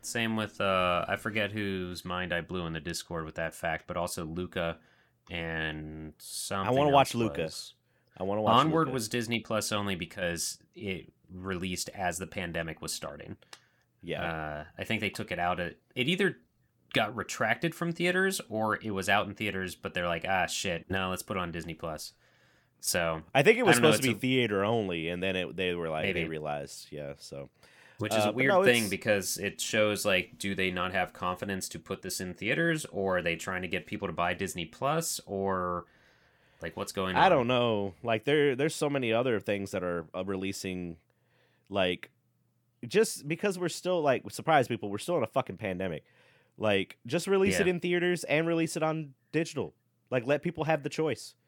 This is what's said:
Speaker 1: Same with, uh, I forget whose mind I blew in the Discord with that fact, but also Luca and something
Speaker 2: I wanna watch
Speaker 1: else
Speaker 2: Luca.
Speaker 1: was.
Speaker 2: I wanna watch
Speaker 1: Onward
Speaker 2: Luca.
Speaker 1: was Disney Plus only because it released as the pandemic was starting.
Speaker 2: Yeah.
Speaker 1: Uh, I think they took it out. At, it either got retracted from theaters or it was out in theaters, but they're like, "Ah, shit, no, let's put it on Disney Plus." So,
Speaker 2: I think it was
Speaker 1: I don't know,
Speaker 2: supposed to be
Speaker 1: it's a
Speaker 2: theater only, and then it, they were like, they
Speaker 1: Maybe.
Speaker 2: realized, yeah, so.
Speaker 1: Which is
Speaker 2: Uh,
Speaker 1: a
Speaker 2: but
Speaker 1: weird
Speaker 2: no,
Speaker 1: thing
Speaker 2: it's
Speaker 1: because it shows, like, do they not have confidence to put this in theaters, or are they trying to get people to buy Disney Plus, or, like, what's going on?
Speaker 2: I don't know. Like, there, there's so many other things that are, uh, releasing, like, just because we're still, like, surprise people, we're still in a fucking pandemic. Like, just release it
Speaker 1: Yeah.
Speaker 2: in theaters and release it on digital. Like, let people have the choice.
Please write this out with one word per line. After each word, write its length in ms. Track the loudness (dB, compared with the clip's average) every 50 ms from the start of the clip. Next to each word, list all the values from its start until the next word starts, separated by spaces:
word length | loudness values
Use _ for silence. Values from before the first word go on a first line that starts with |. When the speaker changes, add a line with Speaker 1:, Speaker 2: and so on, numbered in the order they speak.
Speaker 1:
Same 360 | -10 -6 -2 0 0 2 2
with, 240 | 0 -2 -2 -2 -2
uh, 440 | 2 4 4 4 4 4 4 2 2 0
I 80 | -2
forget 340 | -2 -2 -2 0 0 0 0
whose 540 | 0 -2 -2 -2 -2 -2 -4 -4 -6 -8 -6
mind 280 | -4 -4 -2 -2 -2 -2
I 80 | -2
blew 260 | -2 -2 -4 -4 -4
in 60 | -2 -4
the 60 | -4
Discord 440 | -4 -4 -6 -6 -6 _ -6 -6 -6
with 100 | -6 -6
that 180 | -4 -4 -4 -4
fact, 360 | -4 -2 -2 -2 -2 -4 -6
but 80 | -4
also 280 | -2 -2 -2 -4 -6 -6
Luca 540 | -6 -4 -6 -6 -4 -4 -2 -2 -2 -4 -6 _ _ _ _ _ _ _ _ _ -10
and 840 | -8 -6 -4 -4 -4 -2 -2 -4 -4 -6 -8 -8 -10 -10 -12 -12 -14 _
something 500 | -16 -12 -10 -8 -6 -4 -2 -2 0 2
Speaker 2:
I 20 | 4 4
wanna 120 | 4 8
watch 180 | 8 8 8 6 4
Speaker 1:
else 20 |
Speaker 2:
Luca. 260 | 0 0 0 2 0 -2
Speaker 1:
was. 320 | -2 -4 -8 -14 -14 -18 _ _ _ _ _ _ _ _
Speaker 2:
I 60 | -6 -4
wanna 200 | -2 -2 2 4
watch 120 | 6 6 6 6
Speaker 1:
Onward 240 | 6 4 2 2 2
Speaker 2:
Luca. 60 | 0
Speaker 1:
was 140 | -2 -2 -2
Disney 320 | -2 -2 -2 0 -2 -2
Plus 320 | -2 -2 -2 -2 0 0 -2
only 220 | -2 0 0 -2
because 640 | -4 -4 -8 -6 -4 -2 -2 -2 -2 -4 -6 -6 -10 _ _ _
it 380 | -10 -6 -6 -6 -6 -8 -14 _ _ _ _ -14
released 580 | -10 -6 -4 -4 -4 -2 -4 -4 -4 -6 -8
as 280 | -6 -2 -2 0 0 -2
the 80 | -6
pandemic 540 | -8 -6 -8 -6 -4 -4 -4 -4 -4 -6 -8
was 120 | -8 -8 -8
starting. 440 | -6 -8 -10 -10 -12 -12 -14 -14 -16 _ _ -20 -20 _ _ _ _ _ _ _ _ -8
Speaker 2:
Yeah. 200 | -6 -4 -4 -2
Speaker 1:
Uh, 400 | -4 -4 -4 -4 -6 -6 -8 -10 -12 -10 -12
I 60 | -6
think 160 | -4 -4 -2
they 100 | -2 -4
took 200 | -4 -4 -6 -6
it 80 | -4 -2
out. 220 | 0 0 0 0
At, 140 | -4 -6 -6 _ _ _ _
it 140 | -2 0 0
either 300 | 2 2 2 0 0 -4 _ _ _ _ _ _ _ _ _ _ 0
got 200 | 0 0 0 -2
retracted 600 | -6 -6 -6 -2 -2 2 2 2 2 0 -4 -2
from 180 | -2 -4 -4 -2
theaters 480 | 0 0 2 2 2 2 2 0 -2 -6 -4
or 280 | -4 -2 0 0 0 0 -2
it 100 | -4 -2
was 160 | -2 2 4
out 180 | 4 4 4
in 80 | 0 -4
theaters, 400 | -4 -4 -2 -2 -2 -4 -4 -6
but 180 | -8 -10 -6 -4
they're 160 | -2 0 0
like, 160 | 0 -2 0
"Ah, 200 | 2 2 2 2
shit, 440 | 2 0 -4 -2 -2 -4 -4 -4 _
no, 200 | -2 -2 0 -2
let's 120 | -2 -4 -6
put 140 | -6 -4
it 40 | -4
on 120 | -4 -4 -6
Disney 220 | -8 -8 -8 -10
Plus." 400 | -8 -6 -8 -6 -6 -10 -12 -14 _ _ _ _ _ _ _ _ _ _ _ _ _
So, 420 | -4 -2 0 2 2 2 0 -2 -6 2 _
Speaker 2:
I 80 | 4 6
think 160 | 6 6 6
it 80 | 8
was 120 | 6 6 8
Speaker 1:
I 20 |
don't 20 | 8
know, 60 | 6
Speaker 2:
supposed 120 | 6 6 4
to 40 | 0
be 40 | 0
Speaker 1:
it's 60 | 0
a 20 |
Speaker 2:
theater 440 | 0 2 2 4 4 4 2 2 2
only, 440 | 2 2 2 0 0 -2 -2 -2 -4
and 120 | -2 -2 0
then 120 | 0 0
it, 200 | 0 -2 -4 -4
they 180 | -2 0 0 0
were 140 | 0 -2 -2
like, 140 | -2 -2 -2
they 60 | 0 0
Speaker 1:
Maybe. 140 | -2 -2 -4
Speaker 2:
realized, 580 | -4 -6 -4 -4 -6 -6 -6 -10 -12 -16 -16 -14 -12
yeah, 220 | -10 -10 -10 -10 -12
so. 320 | -14 -14 -14 -14 -14 -14 _ _ -20 -20 -20 -20 -20 -20 -10 _
Speaker 1:
Which 140 | -4 0 2
is 40 | 2
Speaker 2:
Uh, 40 | 2
Speaker 1:
a 40 |
Speaker 2:
but 80 | 2 2
Speaker 1:
weird 160 | 2 2 4 6
Speaker 2:
no, 100 | 6 6
Speaker 1:
thing 200 | 6 6 6 4
Speaker 2:
it's 60 | 0
Speaker 1:
because 460 | -2 -2 2 2 2 2 2 -2 -4 -2
it 220 | -4 -4 -4 -4
shows, 460 | -6 -2 2 2 4 4 2 0 2
like, 320 | 2 2 2 2 0 -8 -8
do 160 | -4 -4 -2
they 160 | 0 0 0
not 220 | 0 0 -2 0 0
have 200 | 0 -2 -2 -4
confidence 560 | -4 -2 -2 -2 -2 -4 -4 -4 -4 -6 -8
to 100 | -10 -12
put 220 | -8 -8 -8 -8 -6
this 180 | -8 -6 -6
in 140 | -6 -6 -8
theaters, 500 | -6 -2 -2 0 2 2 0 0 0 -4
or 320 | -6 -4 -2 0 2 2 2
are 40 | 2
they 120 | 0 0
trying 280 | 0 -2 -4 -4 -4 -4
to 60 | -2
get 180 | -4 -4 -4
people 200 | -4 -8 -6 -4
to 80 | -4 -2
buy 180 | 0 0 0 0
Disney 300 | -2 -4 -4 -4 -6 -8
Plus, 560 | -8 -8 -4 -2 -2 0 0 -2 -4 -6 -8 -8
or, 600 | -6 -4 -2 0 0 0 0 0 -2 -2 -4 -6 _ _ _ _ _ _ _ _ _ _ _ _ _ _ _ -10
like, 140 | -10 -6
what's 160 | -6 -8 -6 -4
going 240 | -2 -2 0 4
on? 60 | 6 6
Speaker 2:
I 60 | 6
don't 200 | 6 6 4 2
know. 460 | 2 2 2 2 2 0 -2 -4 -6 _ -2
Like, 180 | 0 0 0 2
there, 300 | 2 4 4 4 4 4
there's 220 | 2 0 -2 0
so 120 | 0 -2 0
many 240 | 0 0 0 2 2
other 280 | 2 2 2 0 0
things 320 | 0 0 -2 -2 -2 -4 -4
that 100 | -2 -2
are, 240 | 0 -2 -2 -4 -6 _
uh, 100 | -6 -4
releasing, 760 | -2 -2 -2 -2 -4 -4 -4 -6 -6 -6 -4 -6 -8 -8 -12 _ _ _ _ _ _ _ _ _ _ _ _ _ _
like, 420 | 0 2 2 2 2 -2 -6 -16 _ _ _ _ _ _ _ _ _ _ _ _ _ _ -12
just 400 | 0 4 4 4 4 0 -8 -6
because 320 | -6 -6 -2 0 -2 -2 0
we're 100 | -2 -4
still, 320 | -4 -4 -2 0 0 4
like, 220 | 4 4 4 2 0 -6
surprise 380 | -10 -6 0 4 6 6 6 4
people, 200 | 0 -4 -4 -4
we're 100 | -6 -4
still 180 | -2 0 0
in 80 | 0 0
a 20 |
fucking 300 | 0 0 -2 -2 -2 -6
pandemic. 480 | -6 -4 -4 -2 -2 -2 -2 -4 -4 _ _ _ _ _ _ _ _ _ _ _
Like, 420 | -2 2 4 4 4 2 0 -6 _ _
just 200 | -4 -4 -2 0
release 320 | 2 4 4 4 4 4 4
it 80 | 4
Speaker 1:
Yeah. 80 | 4 2
Speaker 2:
in 60 | 2
theaters 420 | 0 0 0 2 2 2 0 0 0
and 240 | 2 2 2 4
release 300 | 2 2 2 0 0 0
it 80 | -2 0
on 300 | 0 0 -2 -6 -8 -14 _ _ _ -2
digital. 420 | -2 -2 0 -2 -6 -6 -6 -6 _ _ _ _ _ _ _
Like, 140 | -2 -2 2 2
let 140 | 0 0 0
people 200 | -4 -4 -2 0
have 200 | 0 0 0 0
the 40 | -4
choice. 460 | -4 -2 0 0 -2 -4 -6 -18 -18 _ _